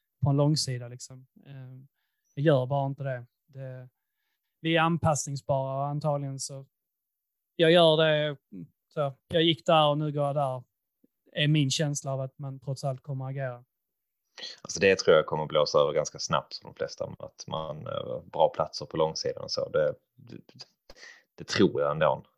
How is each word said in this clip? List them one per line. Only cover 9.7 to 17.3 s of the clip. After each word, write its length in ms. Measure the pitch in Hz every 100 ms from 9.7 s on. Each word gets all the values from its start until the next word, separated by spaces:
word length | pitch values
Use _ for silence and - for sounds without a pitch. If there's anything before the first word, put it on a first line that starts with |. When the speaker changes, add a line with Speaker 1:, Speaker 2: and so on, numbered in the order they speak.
| 160 151
Speaker 1:
och 100 | 147
nu 140 | 151
går 120 | 147
jag 100 | 143
där, 280 | 143 139 127 - _ _ _ _ _ _
är 160 | - 147
min 220 | 156 135
känsla 420 | - 151 143 143
av 80 | 135
att 180 | 131 -
man 220 | 139 131
trots 240 | - 131
allt 180 | 143 127
kommer 220 | - 135
att 60 | 131
agera. 340 | 135 131 123 127 _ _ _ _ _ _ - - -
Speaker 2:
Alltså, 180 | - -
det 180 | 98 95
tror 180 | - 80
jag 100 | 78
kommer 200 | 78 76
blåsa 320 | 76 73 76
över 140 | 71
ganska 260 | 76 73 -
snabbt 380 | - 78 - -
för 80 |
de 100 | -
flesta, 300 | - - - - -
att 260 | -